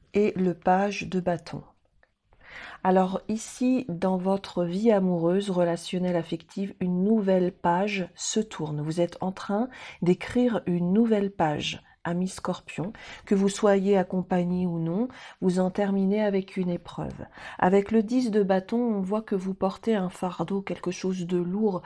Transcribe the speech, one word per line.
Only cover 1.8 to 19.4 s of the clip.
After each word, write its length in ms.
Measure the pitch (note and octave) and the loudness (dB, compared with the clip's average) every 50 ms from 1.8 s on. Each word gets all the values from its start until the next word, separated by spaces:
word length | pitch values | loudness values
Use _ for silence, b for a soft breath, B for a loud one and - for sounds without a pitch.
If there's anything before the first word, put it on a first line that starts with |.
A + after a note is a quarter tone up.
| _ _ _ _ _ _ _ _ _ _ _ B B B B B B B B B B | _ _ _ _ _ _ _ _ _ _ _ B B B B B B B B B B
Alors 380 | F#3+ F#3+ F#3+ F#3 F#3 F#3+ - - - | 4 4 4 4 2 -2 -6 -4 -6
ici, 560 | G#3+ A3 - - - - B3 B3+ B3+ B3+ - | -6 -6 -8 -12 -6 -2 0 2 2 0 -2
dans 300 | - E3+ E3+ F#3+ F#3 F#3 | -4 -4 -2 0 0 0
votre 480 | F#3 F3+ F#3+ G3 G3 - - - F3+ F3 | 0 0 0 0 -2 -4 -4 -4 -2 -2
vie 260 | E3+ F3 G3 A3 A#3 | -2 -2 2 4 4
amoureuse, 580 | G#3+ G3 F#3 F#3 F3+ E3+ E3 E3+ F3+ G3+ G#3 G3+ | 4 4 4 2 2 2 2 2 2 2 0 0
relationnelle, 680 | F3+ F3+ F3 E3+ E3+ E3+ - - G3 F3+ F3+ F3+ F3 | 0 2 2 2 0 -2 -6 -6 -4 -2 -2 0 0
affective, 580 | E3+ E3 - E3+ D#3+ - _ - F#3+ G3 G3 - - | -2 -2 -2 -8 -8 -8 _ -8 -8 -8 -8 -6 -4
une 240 | F#3 F3+ F3+ F3+ F#3 | -2 -2 0 2 2
nouvelle 480 | G#3 A3+ A3 G3 F#3+ F#3+ F#3 F3+ F3+ - | 4 2 2 4 4 4 4 2 0 -2
page 560 | - - E3+ E3+ F3+ G3+ G#3+ G3 G3 F3 - - | 0 0 2 2 2 0 0 -2 -4 -4 -6 -8
se 260 | - - - - F3 | -8 -8 -2 -2 -2
tourne. 400 | - - - - D#3 D3+ D3 D3 | -2 -2 -6 -8 -6 -6 -4 -4
Vous 180 | D3 D#3 D#3+ F3 | -4 -2 0 0
êtes 180 | F3 E3+ - - | 0 0 -2 -6
en 100 | - F#3+ | -6 -6
train 380 | F#3+ - - - G3+ G#3+ B3 B3+ B B B B B B | -6 -6 -6 -4 -2 -2 -2 -4 B B B B B B
d'écrire 600 | F3 E3+ F3+ - - - - A#3+ B3 B3 A3 F3+ - | 2 2 2 2 -2 -2 0 2 2 2 2 0 0
une 260 | F#3 F3 F3 F3 F3 | 0 0 0 0 2
nouvelle 400 | F#3+ A3 A#3+ A3+ A3 G3+ G3+ G3 | 4 4 4 4 2 2 0 -2
page. 500 | G3 - E3+ D3+ D3 - - - - - b b b b - | 0 0 0 0 0 -2 -4 -6 -8 -10 b b b b -6
Ami 240 | E3+ E3+ F3 F#3 F#3 | -4 -2 -2 -2 -4
Scorpion, 640 | - - - - F3 - - - - - D3+ G#3 B B B B B B B | -6 -6 -6 -6 -6 -6 -10 -12 -8 -8 -8 -8 B B B B B B B
que 100 | - G#3 | 0 2
vous 140 | F#3+ G3 G3+ | 4 4 2
soyez 480 | G3 - A3 G#3 G3 G3 F#3+ G3+ G3+ | 2 2 4 4 4 4 4 4 4
accompagné 680 | F#3+ F3+ - F#3+ F#3 F3+ - F#3 F3+ F3 F3 F3+ F3+ F#3 | 4 2 2 -2 -4 -2 0 0 0 0 0 0 0 0
ou 140 | F3+ E3+ E3 | -2 -2 -2
non, 300 | D#3+ E3 E3+ G3+ B3 C4 B B B B B B | -2 -2 0 -2 -2 -4 B B B B B B
vous 180 | F3+ F#3+ F3+ F#3 | 0 2 2 2
en 100 | F#3 F#3 | 0 0
terminez 540 | F#3 - G3+ G3 G3 G3 F#3+ F#3+ G3+ G#3+ G#3+ | 0 0 0 2 2 2 2 2 2 2 2
avec 320 | G3+ G3 F#3+ F#3+ - - | 2 0 0 -2 -4 -6
une 140 | F#3+ F3+ F3+ | -4 -2 -2
épreuve. 560 | F3 E3+ - - - D#3+ D#3 - C#3 - - - B B B B B B | -4 -4 -8 -10 -10 -8 -8 -8 -10 -12 -14 -16 B B B B B B
Avec 320 | - F#3 G3 G3+ G3+ - | 4 6 6 4 4 4
le 120 | A3 A3+ G#3 | 2 2 2
dix 280 | A3 B3 C4 B3+ A3 | 2 0 0 0 2
de 100 | G3+ G#3+ | 2 2
bâton, 360 | G3+ F#3+ F#3+ F#3 F#3 - E3+ | 2 4 2 0 0 -2 -2
on 240 | E3 B3 A#3 G#3+ G3 | 0 0 0 0 -2
voit 200 | F#3+ F#3 G#3 A3 | -2 -2 -4 -4
que 140 | A3 - G#3 | -2 -2 -4
vous 180 | F#3+ | -2